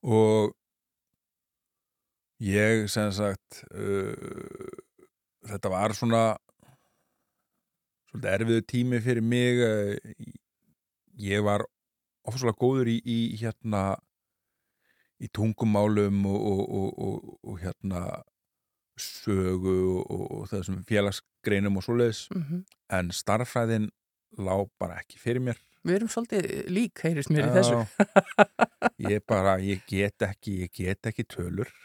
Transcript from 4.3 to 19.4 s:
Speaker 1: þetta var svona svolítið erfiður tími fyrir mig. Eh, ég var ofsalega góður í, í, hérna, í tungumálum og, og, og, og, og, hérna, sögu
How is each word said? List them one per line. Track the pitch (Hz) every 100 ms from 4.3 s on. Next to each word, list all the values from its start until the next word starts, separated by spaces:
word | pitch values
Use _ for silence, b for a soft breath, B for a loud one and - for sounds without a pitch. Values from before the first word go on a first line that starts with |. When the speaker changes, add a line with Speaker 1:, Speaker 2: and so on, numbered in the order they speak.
| - - - - - - _ - _ _ _
Speaker 1:
þetta | 117 101 101
var | 92 107 110
svona | 117 113 113 107 _ _ b b b b b b b _ _ _ _ _ _ _ _
svolítið | - 104
erfiður | 98 113 113 -
tími | 123 123 123
fyrir | 113 120
mig. | 113 123 123 123
Eh, | 117 107 101 101 110 - - - _ _ _ _ _ _ _
ég | - 101 101
var | 104 101 - _ _ _ _ _ -
ofsalega | 123 123 107
góður | 123 135 120
í, | 117
í, | 123 117 117
hérna, | 107 117 - 110 104 95 98 _ _ _ _ _ _ _ _ _ _ _ _
í | 110
tungumálum | - 107 107 113 104 104 104 101 98
og, | 98 101
og, | 104 98
og, | - 101 95
og, | - 101 107 - -
og, | - 98
hérna, | 90 - 98 90 90 - - _ _ _ _ _ _ -
sögu | - - - 98